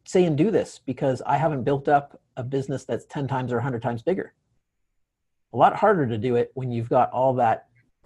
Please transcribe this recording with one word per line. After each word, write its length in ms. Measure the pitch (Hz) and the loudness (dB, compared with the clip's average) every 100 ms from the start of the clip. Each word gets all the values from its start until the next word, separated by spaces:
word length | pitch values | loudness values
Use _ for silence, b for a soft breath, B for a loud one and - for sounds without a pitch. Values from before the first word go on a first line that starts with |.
say 200 | - 190 | -2 2
and 120 | 180 143 | 2 2
do 140 | 202 | 2
this 300 | 160 - - | 0 -2 -8
because 380 | - 127 139 123 - | -10 -4 -2 -2 -2
I 100 | 139 | 0
haven't 260 | 160 139 | 0 -2
built 240 | 123 143 143 | -2 -2 2
up 340 | 143 143 - _ - | 0 0 -14 _ -12
a 60 | |
business 420 | 123 139 131 131 | -6 -4 -4 -8
that's 200 | - 117 | -6 -8
ten 240 | - 151 135 | -8 -8 -4
times 240 | 131 123 | -4 -2
or 60 | 120 | -2
a 40 | |
hundred 200 | 135 117 | -2 -4
times 200 | 123 120 | -4 -4
bigger. 320 | 165 190 - _ _ _ _ _ _ _ _ _ _ _ _ | -4 -4 -6 _ _ _ _ _ _ _ _ _ _ _ _
A 40 | 120 | 4
lot 200 | 180 - | 4 4
harder 300 | 208 190 123 | 2 4 2
to 120 | 113 | 0
do 160 | 127 120 | 0 0
it 140 | - | 0
when 180 | 131 127 | -4 -6
you've 160 | 117 117 | -4 0
got 220 | 127 113 | 2 2
all 220 | 123 131 | 2 0
that, 340 | 123 113 - - _ _ _ | 2 2 0 -4 _ _ _